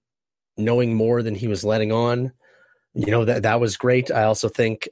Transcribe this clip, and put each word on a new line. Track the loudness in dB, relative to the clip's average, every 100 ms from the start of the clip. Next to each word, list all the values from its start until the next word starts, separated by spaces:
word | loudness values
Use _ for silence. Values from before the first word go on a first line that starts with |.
| _ _ _ _ _ -6
knowing | 0 2 2
more | 2 2 0
than | -2 -4
he | -4
was | -4
letting | -2 0 0
on, | 0 0 0 -4 -10 _ _ _ _ _
you | -6 0
know, | 2 2
that, | 0
that | 2 2
was | 0 0
great. | 2 2 2
I | 2 2
also | 2 -2
think, | 0 -2 -2 -8